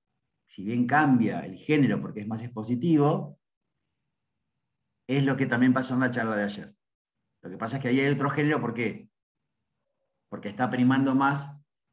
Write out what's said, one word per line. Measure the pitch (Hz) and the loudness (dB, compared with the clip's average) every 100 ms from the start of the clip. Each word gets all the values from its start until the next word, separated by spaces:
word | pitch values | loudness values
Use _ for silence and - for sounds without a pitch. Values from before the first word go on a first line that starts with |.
| _ _ _ _ _ | _ _ _ _ _
si | - 101 | -12 -4
bien | 123 120 | -2 2
cambia | 143 147 127 104 87 90 | 4 6 4 4 -2 -8
el | 92 | -10
género | - 151 127 101 | 0 2 4 0
porque | - 107 | -4 -10
es | 104 | -8
más | 110 | -8
expositivo, | 120 - 110 123 170 151 143 165 - - _ _ _ _ _ _ _ _ _ _ _ _ _ _ _ _ - | -8 -10 -6 -2 2 4 4 0 -4 -14 _ _ _ _ _ _ _ _ _ _ _ _ _ _ _ _ -4
es | 135 135 | 0 0
lo | 131 | 0
que | 123 | 0
también | 120 127 | 4 4
pasó | 127 127 127 | 4 0 0
en | |
la | 131 | 0
charla | 120 113 107 | 0 -2 -2
de | |
ayer. | 101 101 76 - _ _ _ _ _ _ | -2 -4 -14 -20 _ _ _ _ _ _
Lo | 90 | -16
que | 92 | -10
pasa | 113 135 | -8 -6
es | |
que | 131 | 0
ahí | 131 | 0
hay | 139 | 2
otro | 143 139 | 0 0
género, | 151 147 147 | 0 0 0
¿por | 117 | -2
qué? | 113 110 - - _ _ _ _ _ _ _ _ _ _ _ _ | -4 -6 -6 -14 _ _ _ _ _ _ _ _ _ _ _ _
Porque | 101 104 | -14 -12
está | 104 123 | -6 -4
primando | 127 123 135 135 | 2 4 4 4
más | 131 139 147 - - _ _ _ | 2 2 0 -6 -14 _ _ _